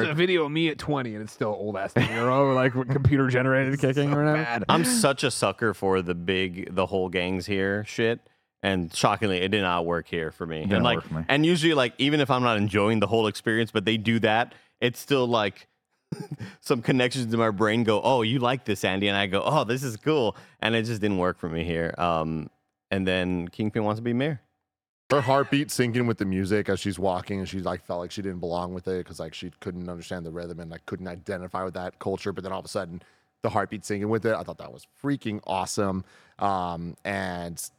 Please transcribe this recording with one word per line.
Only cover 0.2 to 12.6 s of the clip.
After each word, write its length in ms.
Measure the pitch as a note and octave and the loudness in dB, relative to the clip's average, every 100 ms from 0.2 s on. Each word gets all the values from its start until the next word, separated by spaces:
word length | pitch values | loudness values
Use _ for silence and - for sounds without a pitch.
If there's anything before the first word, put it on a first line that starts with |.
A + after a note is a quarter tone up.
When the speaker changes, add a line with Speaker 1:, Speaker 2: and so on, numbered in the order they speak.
| F#3 F3 D3 | 2 2 2
Speaker 2:
of 60 | |
me 180 | D#3 E3 | 0 0
at 80 | D3 | 0
twenty, 340 | - C#3+ B2 | -2 -2 -2
and 80 | G#2+ | -6
it's 100 | G#2+ | -8
still 160 | - A2+ | -4 -4
old 260 | G2 G#2 F#2+ | -2 -4 -4
ass 160 | G2 | 0
De 80 | B2 | 2
Niro, 540 | A2+ A2+ A#2+ C3 C#3 C3 | 2 2 2 4 4 4
like, 180 | C3 | 2
with 160 | B2 B2+ | 2 0
computer 380 | C3+ C3+ C#3+ C3 | 4 4 4 4
generated 520 | B2 C3 C3 C3+ C#3+ | 4 4 2 2 0
Speaker 1:
<laughs> 20 | |
Speaker 2:
kicking 300 | C3+ C#3 C#3+ | 0 2 2
Speaker 1:
So 60 | D3 | 2
Speaker 2:
or 60 | |
whatever. 200 | D3+ D3+ | 2 2
Speaker 1:
bad. 220 | C3+ A#2 - | 0 -2 2
Speaker 3:
I'm 160 | D3+ B3+ | 4 4
such 380 | A#3+ D3+ C3+ | 4 4 4
a 60 | C3+ | 0
sucker 440 | - G#2+ - A2+ | 0 0 2 0
for 280 | G2 G2 F#2+ | 0 2 2
the 140 | F2 F2 | 0 -2
big, 580 | F2 F#2 F#2+ F2 - | 0 0 0 -4 -6
the 120 | F#2 F#2 | -2 0
whole 220 | F#2+ F#2 | 0 0
gangs 360 | F2+ F2+ F#2 F#2 | 0 0 -2 -2
here 360 | G2 G2 G2+ G#2+ | 0 0 -2 -4
shit. 360 | - A2+ A#2 _ _ _ _ | -2 0 0 _ _ _ _
And 300 | G2+ F#2+ E2+ - | 0 0 -2 0
shockingly, 420 | B2 G2+ G#2 F2+ | 2 2 0 0
it 80 | F#2+ | 2
did 120 | G#2 | 2
not 220 | F#2 F2 E2+ | 2 0 0
work 220 | E2+ - | -2 -2
here 240 | E2+ D#2 | -4 -6
for 140 | - E2+ | -6 -8
me. 140 | D#2+ | -4
Speaker 1:
Didn't 120 | F#2+ | 0
Speaker 3:
And, 100 | G2 | 2
like, 140 | B2 A2 | 2 0
Speaker 1:
work 80 | - | -4
for 60 | D#2+ | -6
me. 100 | E2 | 0
Speaker 3:
and 180 | C#3 D#3+ | 2 4
usually, 280 | F3+ E3 | 4 2
like, 200 | D3 B2 - | 2 2 2
even 240 | C#3 D3+ | 2 2
if 80 | C3+ | 2
I'm 120 | B2+ | 4
not 140 | B2 | 4
enjoying 420 | G#2+ | 2